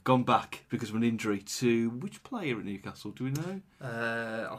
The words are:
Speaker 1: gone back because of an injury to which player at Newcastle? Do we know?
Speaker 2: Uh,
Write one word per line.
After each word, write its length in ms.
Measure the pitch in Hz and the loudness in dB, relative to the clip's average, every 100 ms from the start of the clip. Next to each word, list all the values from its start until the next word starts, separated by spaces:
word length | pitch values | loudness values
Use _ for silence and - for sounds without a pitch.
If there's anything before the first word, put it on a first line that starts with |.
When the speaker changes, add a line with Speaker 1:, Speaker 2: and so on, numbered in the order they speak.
Speaker 1:
gone 200 | - 127 | 4 4
back 420 | 123 110 - - - | 6 4 2 -8 -6
because 200 | 117 110 | -4 -2
of 60 | 110 | 2
an 80 | |
injury 360 | 117 113 110 101 | 2 2 0 0
to 500 | 104 - 123 117 117 | -2 0 4 4 2
which 300 | 120 202 - | -2 -8 -10
player 340 | - 247 156 113 | -10 -6 -4 -4
at 60 | 98 | -4
Newcastle? 460 | 98 101 - 104 | -8 -8 -12 -12
Do 140 | - 131 | -6 -4
we 60 | |
know? 300 | 143 170 196 - _ | -2 -4 -6 -12 _
Speaker 2:
Uh, 640 | 131 117 117 117 113 113 110 | -8 -4 -2 -2 -4 -6 -6